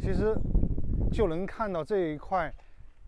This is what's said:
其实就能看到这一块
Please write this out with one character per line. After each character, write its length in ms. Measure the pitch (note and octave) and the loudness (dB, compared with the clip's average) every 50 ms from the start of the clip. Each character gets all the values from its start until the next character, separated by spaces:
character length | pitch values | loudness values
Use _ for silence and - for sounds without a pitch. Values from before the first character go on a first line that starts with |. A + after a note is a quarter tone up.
其 140 | - G3 F#3 | 0 0 2
实 220 | F3+ C#4+ G#4+ A3 G#3 - - - - - - - - - - - - - - | 2 2 2 2 2 0 2 4 4 4 4 2 2 0 0 0 0 0 0
就 160 | - - G#3+ | 2 2 2
能 180 | E3+ D#3+ E3+ G3 | 2 2 0 -4
看 280 | - - - A3+ G3+ | -4 -4 -4 -4 -2
到 100 | F#3 D#3+ | -2 -2
这 160 | D3 - G#3+ G3 | -2 0 0 0
一 180 | F3 D#3 D3+ | 2 0 -2
块 360 | D3 - - F#3+ F3+ D#3+ C#3 - - - - - - - - - - - | -4 -4 -2 -2 -2 -2 -2 -6 -12 -16 -18 -20 -18 -18 -20 -20 -18 -16